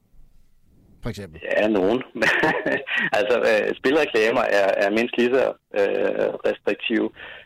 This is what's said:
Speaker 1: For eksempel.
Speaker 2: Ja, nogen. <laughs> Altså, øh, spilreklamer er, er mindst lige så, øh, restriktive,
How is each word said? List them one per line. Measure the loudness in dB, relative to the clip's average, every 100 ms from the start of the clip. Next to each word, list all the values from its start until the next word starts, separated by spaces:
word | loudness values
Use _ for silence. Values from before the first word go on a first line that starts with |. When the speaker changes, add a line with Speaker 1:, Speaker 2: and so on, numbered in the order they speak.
| _ -20 -20 -20 _ _ _ _ _ -14
Speaker 1:
For | -12
eksempel. | -10 -14 -14 -4 0
Speaker 2:
Ja, | 2
nogen. | 2 2 0 -4
<laughs> | -4 -2 0 0 -2 -4 -4 -4 -4 -2 -2
Altså, | 0 2 2
øh, | 2 0 -2
spilreklamer | 0 2 2 2 2 2
er, | 2 2 2 2 2
er |
mindst | 0 0 0
lige | 2 2
så, | 0 -2 -6 0
øh, | 0 2 -2 0 -2 -2 -4
restriktive, | -2 -4 -4 -2 -2 -2 -6 -18 -20